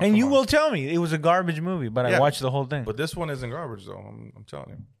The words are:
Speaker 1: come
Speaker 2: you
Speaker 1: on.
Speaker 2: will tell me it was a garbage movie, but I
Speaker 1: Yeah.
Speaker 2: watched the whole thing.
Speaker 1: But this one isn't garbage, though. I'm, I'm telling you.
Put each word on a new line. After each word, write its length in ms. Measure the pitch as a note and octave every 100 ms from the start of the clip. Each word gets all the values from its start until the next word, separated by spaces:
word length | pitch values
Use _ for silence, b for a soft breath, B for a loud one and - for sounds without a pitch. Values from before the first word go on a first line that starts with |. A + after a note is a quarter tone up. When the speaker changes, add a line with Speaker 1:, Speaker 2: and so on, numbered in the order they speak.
| G3+
Speaker 1:
come 40 | G#3+
Speaker 2:
you 100 | C4+
Speaker 1:
on. 60 |
Speaker 2:
will 140 | C#4 C4+
tell 240 | D4 D#4
me 200 | F#3 C3+
it 40 | E3+
was 160 | E3+
a 40 | D#3+
garbage 440 | D#3+ F3+ F3 D#3
movie, 260 | F3 F#3 A#2
but 160 | A#2+ B2
I 60 |
Speaker 1:
Yeah. 80 | F3
Speaker 2:
watched 220 | D3 C#3+
the 100 | C3+
whole 140 | C#3 C3
thing. 180 | D3
Speaker 1:
But 140 | A2 A2
this 180 | D#3 F3+
one 140 | D#3+
isn't 200 | C#3 A#2+
garbage, 360 | D3 D3+ G#2 G2
though. 80 | F#2+
I'm, 360 | G2+ A2 A2 -
I'm 80 |
telling 260 | G#2+ C#2+ C2
you. 80 | - G2+ _